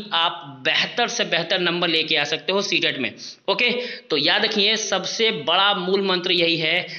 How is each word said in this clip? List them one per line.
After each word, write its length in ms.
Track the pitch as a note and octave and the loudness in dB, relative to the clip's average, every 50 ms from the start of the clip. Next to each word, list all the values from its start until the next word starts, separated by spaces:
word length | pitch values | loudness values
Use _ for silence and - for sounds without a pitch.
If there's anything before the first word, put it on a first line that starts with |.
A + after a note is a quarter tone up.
| G#3 - E3+ | -2 -2 0
आप 480 | E3 E3 E3 - - - C#3 C3 C3 C3 | 0 0 0 -2 -4 -12 -14 -10 -4 -2
बेहतर 420 | D#3 D3 - F#3+ F3+ - A#3+ A#3+ | 0 0 0 0 -2 0 -2 -2
से 180 | G#3+ - - G3+ | 0 0 -2 -2
बेहतर 340 | F3 E3+ E3 E3+ F3 G3 F3+ | 0 0 0 0 0 0 2
number 280 | F3+ E3+ E3+ F3 F3 | 2 2 2 2 2
लेके 280 | E3+ D#3+ D#3+ - D#3 D#3+ | 2 2 2 2 2 2
आ 80 | D3 D3 | 0 0
सकते 280 | D3 D#3+ C#3+ - - | 0 -2 -4 -2 0
हो 100 | F#3+ G3+ | 0 0
सी 180 | G3 - F3+ D3+ | 0 0 0 0
टेट 180 | D#3 D3+ C3+ | 0 0 0
में। 140 | C3+ B2 G#2 - - - - - - - - | 0 -4 -6 -6 -8 -18 -18 -18 -8 -4 -2
ओके, 200 | G3 G3 B3 A#3 A#3+ - - - - - - - | 0 0 0 0 0 -2 -4 -6 -10 -10 -4 -2
तो 80 | D#3+ | 0
याद 280 | C#3+ D3 E3+ F#3 D#4 D#4 | 0 2 2 2 2 2
रखिए, 300 | - - - G3 G#3+ A3 | 0 2 2 2 2 2
सबसे 540 | G#3 - - G3 F#3 - - - - A3+ A3+ G#3+ D#3 C3+ | 0 -2 -2 -2 -2 -2 -4 -2 0 0 0 0 -2 -2
बड़ा 300 | D#3+ E3+ F#3+ G3 G3+ G3+ | 0 2 4 4 4 2
मूल 280 | F#3 F3 F#3 G3 G3+ | 2 0 0 0 2
मंत्र 300 | G3 F#3+ F3+ F3 F3 F#3 | 2 2 0 0 0 0
यही 260 | F3 F3 E3 E3+ E3 | 2 2 2 2 2
है 300 | D#3+ D#3+ D#3 E3+ F3+ F3 - - | 0 0 0 0 0 -2 -4 -10